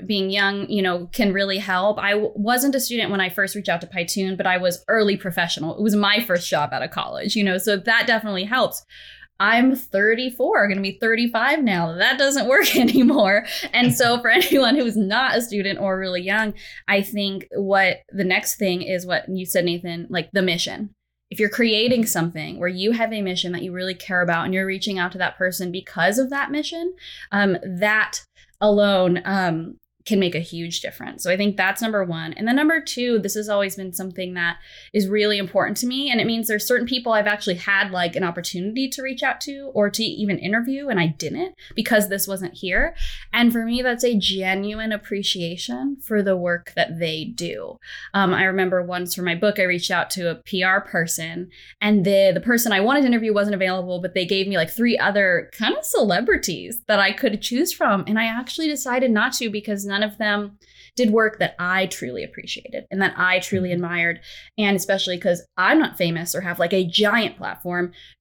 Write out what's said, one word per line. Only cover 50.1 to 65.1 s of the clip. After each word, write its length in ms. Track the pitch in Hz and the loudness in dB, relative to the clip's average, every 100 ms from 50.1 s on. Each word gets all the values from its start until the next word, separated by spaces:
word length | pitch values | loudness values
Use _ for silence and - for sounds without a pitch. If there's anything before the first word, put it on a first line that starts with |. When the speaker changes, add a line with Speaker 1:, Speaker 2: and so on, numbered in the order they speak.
Speaker 1:
to 180 | 190 170 | -2 -4
a 40 | 160 | -4
P 180 | - 185 | -6 0
R 160 | 185 196 | 2 2
person, 720 | 196 175 165 - 160 170 180 - - - | 0 -2 -2 -4 -6 -8 -10 -14 -20 -2
and 240 | 208 208 | 4 4
the, 280 | 190 196 196 | 6 6 6
the 60 | 180 | 4
person 320 | 233 233 233 | 2 2 2
I 80 | 196 | 2
wanted 220 | 220 285 | 4 4
to 40 | 254 | 4
interview 260 | 233 220 | 4 2
wasn't 220 | 202 208 | 2 2
available, 460 | 196 185 185 180 180 | 0 0 -2 -4 -4
but 120 | 180 | -2
they 120 | 190 180 | -2 0
gave 220 | 196 190 | 0 2
me, 80 | 185 | 0
like, 140 | 165 | 0
three 280 | - 240 - | 0 2 2
other 520 | 185 202 190 175 - - | 2 4 2 2 -2 -4
kind 200 | 226 539 | -2 -2
of 80 | |
celebrities 960 | - 415 214 180 269 381 - 143 87 - - | 0 2 2 2 2 0 0 -6 -8 -10 0
that 100 | 202 | 2
I 140 | 196 | 2
could 280 | 208 247 202 | 2 -2 -2
choose 320 | - 240 349 | -2 -2 -2
from. 320 | - 285 196 196 | 0 2 2 0
And 100 | 220 | 0
I 60 | |
actually 420 | 226 233 247 - 311 | 0 -4 -8 -4 -4
decided 420 | 294 254 254 254 | -2 -2 0 2
not 200 | 214 247 | 2 2
to 140 | - 233 | -2 -4
because 340 | 208 214 202 | -4 -4 -6
none 180 | 196 196 | -4 -2
of 160 | 214 208 | -2 -2
them 380 | 214 208 202 - _ - - - | -2 -2 -4 -12 _ -20 -10 0
did 140 | 233 | 4
work 280 | 220 214 - | 4 2 0
that 160 | 180 - | -4 -2
I 280 | 175 190 190 | -2 0 -2
truly 380 | - 123 107 | -4 -8 -8
appreciated 600 | 73 - - - - - - | -10 -12 -12 -12 -10 -12 -6
and 100 | 190 | -2
that 120 | 190 - | -2 0
I 220 | 180 185 | 0 0
truly 300 | - 190 180 | 0 -2 0
Speaker 2:
Mm-hmm. 40 | 175 | -2
Speaker 1:
admired. 440 | 170 175 170 170 - - - - | -2 0 -2 -2 -12 -20 -10 -2
And 180 | 202 196 | 2 2
especially 420 | 202 190 185 | 0 0 0